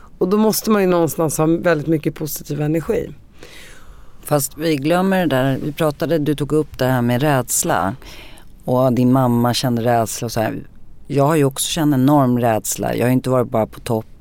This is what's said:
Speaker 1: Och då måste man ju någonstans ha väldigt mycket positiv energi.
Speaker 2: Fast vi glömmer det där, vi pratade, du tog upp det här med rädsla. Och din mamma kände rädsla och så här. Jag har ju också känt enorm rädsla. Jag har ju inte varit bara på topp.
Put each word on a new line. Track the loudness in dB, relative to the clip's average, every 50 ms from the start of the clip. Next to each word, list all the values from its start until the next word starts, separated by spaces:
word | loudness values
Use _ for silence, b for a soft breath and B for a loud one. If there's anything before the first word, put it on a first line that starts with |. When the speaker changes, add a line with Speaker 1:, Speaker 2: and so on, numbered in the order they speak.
| B B B -4
Speaker 1:
Och | 0 0
då | 2 2
måste | 4 2 2 0 0 0
man | 2 2
ju | 4 4
någonstans | 4 4 2 0 0 -2 -2 -2 0 0
ha | 2
väldigt | 2 2 2 2 2 2 2 0 0
mycket | -2 0 0 -4 -4
positiv | -4 -6 -8 -8 -10 -8 -8 -6 -4
energi. | -2 -2 -2 -2 -2 -2 -2 -2 -4 -6 -10 -16 -20 -20 B B B B B B B B B B B B B B B B B B -4
Speaker 2:
Fast | -2 -2 0 0 -4 -6 -4
vi | -2 0 0
glömmer | 0 0 0 2 2 2 2 2 2
det | 2 2 2
där, | 2 2 2 0 -2 -4
vi | -6
pratade, | -4 -2 -2 -2 0 -2 -2 -2 0 0
du | 0 0 -2
tog | -2 -2 0
upp | 0 0 0 -2 -2 -2
det | 0
här | 0 2 2
med | 2 2 2 2
rädsla. | 2 2 2 2 0 -2 -2 -2 0 0 0 0 0 -2 -4 B B B B B B B B B B B -20 -10 -4
Och | 0 2 2 4 4 4
din | 4 4 4
mamma | 4 4 4 4 2 2 2 2 0
kände | 0 0 0 0 0 2
rädsla | 2 2 2 2 0 -4 -6 -8
och | -6
så | -2 -2
här. | -2 -2 -4 -6 -10 -14 -18 -18 -18 -18 -18 -18 -12 -4
Jag | 0 2 2
har | 4 4
ju | 4 2
också | 2 0 -2 -4 -4
känt | -2 0 2 2 2
enorm | 4 4 4 4 4 4 4 2 2
rädsla. | 2 2 2 0 -2 -4 -6 -4 -4 -2 -2
Jag | 0 2
har | 2
ju | 2
inte | 2 0 0
varit | 0 0 0 0
bara | 0 -2 -2 -2
på | -4 -10
topp. | -6 -4 -4 -4 -4 -6 -14 -20